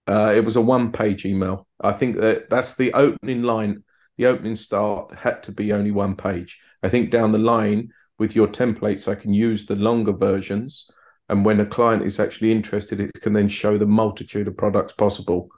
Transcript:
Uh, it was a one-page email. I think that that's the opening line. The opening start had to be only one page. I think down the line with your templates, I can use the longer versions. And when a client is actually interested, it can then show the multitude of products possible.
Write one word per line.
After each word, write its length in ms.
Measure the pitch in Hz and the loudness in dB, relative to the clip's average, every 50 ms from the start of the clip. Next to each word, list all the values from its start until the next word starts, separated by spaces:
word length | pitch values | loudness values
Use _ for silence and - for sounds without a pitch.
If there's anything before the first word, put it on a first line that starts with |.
| - | -4
Uh, 260 | - 98 107 107 107 104 | -2 0 2 4 4 4
it 100 | 110 107 | 4 4
was 100 | 113 110 | 2 2
a 60 | 123 | 2
one-page 640 | 113 120 127 123 120 113 117 - 117 107 98 95 - | 4 4 4 2 2 0 -2 -2 -2 -2 -2 -2 -4
email. 420 | 95 98 95 92 92 95 95 - _ _ - | -4 -2 -2 -2 -2 -4 -6 -10 _ _ -4
I 120 | - 101 101 | -2 -2 0
think 240 | - 135 123 110 | 0 -2 -2 0
that 320 | - 110 110 - - - - | 0 2 2 2 0 -2 -2
that's 260 | 113 127 123 - - | 0 0 0 -2 -2
the 180 | - 127 123 - | -2 0 0 2
opening 480 | 127 143 143 - - - 123 131 120 120 | 4 4 4 2 0 -6 -6 -4 -2 -2
line. 400 | 120 113 110 107 101 101 104 - _ _ _ _ _ _ | -2 -2 -2 -2 -4 -4 -6 -10 _ _ _ _ _ _
The 100 | - 120 | 0 2
opening 280 | 127 127 - - 110 113 | 2 2 2 -2 -8 -8
start 600 | 110 - - - 98 107 104 101 95 - - - | -8 -8 -4 -2 -2 0 -2 -2 -6 -8 -12 -12
had 260 | - - 123 - - - | -6 -4 -4 -4 -4 -8
to 80 | - | -12
be 220 | 101 - 104 107 104 | -8 -4 -2 -2 0
only 180 | 101 101 104 | 0 0 0
one 240 | 101 101 98 95 95 | 0 0 -2 -2 -4
page. 440 | - - 98 95 87 87 - - - _ _ _ _ - | -4 -4 -6 -4 -6 -8 -12 -16 -20 _ _ _ _ -4
I 60 | 92 | 0
think 200 | 120 123 110 101 | 0 0 0 2
down 220 | 120 117 113 107 | 2 2 2 4
the 80 | 107 107 | 2 2
line 500 | 110 117 117 113 107 104 104 107 113 - - _ _ _ _ - | 2 2 2 2 2 0 0 -2 -4 -6 -12 _ _ _ _ -4
with 160 | 110 110 - | -4 0 2
your 120 | 113 107 | 2 2
templates, 600 | 101 - - 123 120 110 - - 107 101 95 - | 2 2 0 0 0 0 -2 -2 -4 -4 -4 -4
I 80 | - 101 | -4 -6
can 180 | 101 - 107 101 | -4 -2 0 2
use 320 | 104 113 117 113 104 - | 2 2 2 0 -2 -4
the 100 | - 110 | -4 -4
longer 380 | 101 104 110 120 117 110 104 98 | 0 2 2 2 2 0 0 0
versions. 760 | 95 101 98 98 98 95 - 98 104 120 139 - - - _ _ _ _ _ _ _ _ - | 0 0 0 0 0 -2 -4 -6 -6 -6 -8 -12 -16 -16 _ _ _ _ _ _ _ _ -2
And 140 | 104 101 98 | 0 2 4
when 160 | 107 107 104 | 4 4 4
a 60 | 104 | 2
client 380 | 104 - - 120 117 113 101 - | 0 0 2 2 2 2 2 0
is 160 | 101 - - | -2 -2 -2
actually 320 | 104 - - - 110 110 | -2 -2 -2 -2 0 2
interested, 480 | 113 110 104 - - 104 101 - 107 98 | 2 2 0 -2 -4 -6 -6 -6 -6 -6
it 220 | 101 101 - - | -6 -6 -6 -6
can 120 | - 110 104 | -4 0 2
then 140 | 107 101 | 2 2
show 300 | 101 101 - - 104 104 | 0 0 -2 0 0 2
the 100 | 104 104 | 2 2
multitude 600 | 104 104 110 110 107 101 - - - - 104 104 | 4 4 4 2 0 -2 -6 -10 -8 -6 -6 -4
of 80 | 101 98 | -6 -4
products 380 | - 101 104 95 101 - - - | -2 -2 0 0 0 -2 -2 -2
possible. 560 | - 107 101 101 - - - 90 90 - - _ | 0 0 0 0 -2 -4 -2 -2 -2 -4 -6 _